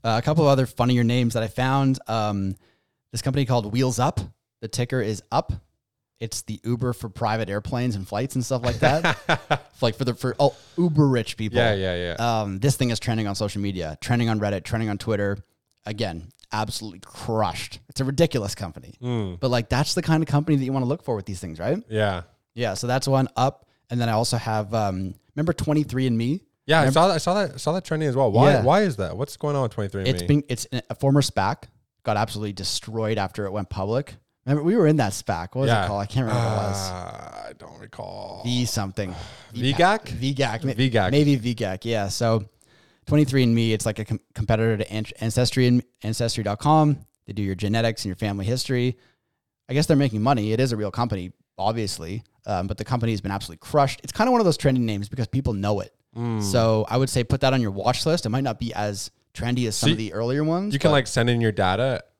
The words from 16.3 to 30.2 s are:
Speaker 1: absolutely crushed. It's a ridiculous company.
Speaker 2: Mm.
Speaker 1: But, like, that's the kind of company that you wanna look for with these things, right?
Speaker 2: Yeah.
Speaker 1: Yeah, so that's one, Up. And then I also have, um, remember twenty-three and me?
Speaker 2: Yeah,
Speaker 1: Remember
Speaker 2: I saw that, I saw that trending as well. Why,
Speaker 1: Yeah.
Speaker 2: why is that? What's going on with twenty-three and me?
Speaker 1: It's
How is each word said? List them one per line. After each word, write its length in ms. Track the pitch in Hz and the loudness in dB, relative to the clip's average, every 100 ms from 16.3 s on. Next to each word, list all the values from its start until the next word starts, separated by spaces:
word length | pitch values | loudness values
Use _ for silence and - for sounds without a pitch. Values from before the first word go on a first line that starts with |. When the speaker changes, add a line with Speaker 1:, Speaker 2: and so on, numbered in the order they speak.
| _ _ | _ _
Speaker 1:
absolutely 480 | 107 110 - 107 92 | -4 -4 -6 -10 -14
crushed. 800 | - - - 110 98 - - - _ | -20 -12 -4 0 0 -2 -12 -14 _
It's 120 | - | -4
a 40 | |
ridiculous 520 | 131 135 - 131 98 - | -2 2 2 2 -4 -6
company. 400 | 92 - 64 - | -10 -10 -20 -10
Speaker 2:
Mm. 380 | 123 117 98 87 | -4 -4 -4 -4
Speaker 1:
But, 140 | 131 | -2
like, 160 | 123 113 | -2 0
that's 260 | 127 147 | -2 0
the 80 | - | -2
kind 180 | 160 160 | 0 0
of 80 | 160 | 2
company 280 | 147 156 143 | 0 2 0
that 80 | |
you 80 | 131 | 0
wanna 140 | 135 123 | -2 -2
look 180 | 143 | -4
for 100 | - | -4
with 120 | 110 95 | -4 -4
these 120 | 92 | -10
things, 220 | 87 78 | -10 -6
right? 200 | 95 180 - | -4 -4 -2
Speaker 2:
Yeah. 340 | 107 104 92 85 _ _ | 0 0 0 -8 _ _
Speaker 1:
Yeah, 200 | 117 117 | -6 -4
so 140 | 95 120 | -2 -2
that's 180 | 127 143 | -2 2
one, 220 | 135 135 - | 2 0 0
Up. 300 | 131 - _ _ _ | -2 -2 _ _ _
And 120 | 120 | -2
then 80 | 117 | 0
I 40 | |
also 220 | 110 117 117 | 0 0 -2
have, 380 | 113 110 101 | -2 -2 -2
um, 400 | 113 104 92 95 - _ - | -2 -2 -2 -6 -10 _ -4
remember 160 | 160 | -2
twenty-three 560 | 160 - 151 147 127 131 | -2 0 0 0 0 0
and 100 | 113 | 0
me? 240 | 117 175 _ _ - | 0 -2 _ _ 2
Speaker 2:
Yeah, 140 | 160 | 4
Speaker 1:
Remember 180 | 135 143 | 6 6
Speaker 2:
I 200 | 180 165 | 6 4
saw 160 | - | 0
that, 200 | 196 180 | 0 -2
I 20 | 123 | -4
saw 140 | - | -2
that 100 | 180 | -2
trending 240 | - 156 156 | -2 -2 0
as 80 | 127 | 2
well. 160 | 127 | 4
Why, 180 | 107 139 | 6 6
Speaker 1:
Yeah. 80 | 135 | 6
Speaker 2:
why 160 | 117 185 | 4 4
is 140 | 202 104 | 2 -2
that? 200 | 95 90 | -6 -4
What's 200 | 139 - | -8 -6
going 180 | 147 | -4
on 80 | 143 | -2
with 100 | 120 | -2
twenty-three 260 | - 98 98 | -4 -6 -2
and 60 | 95 | -2
me? 60 | |
Speaker 1:
It's 80 | 90 | 0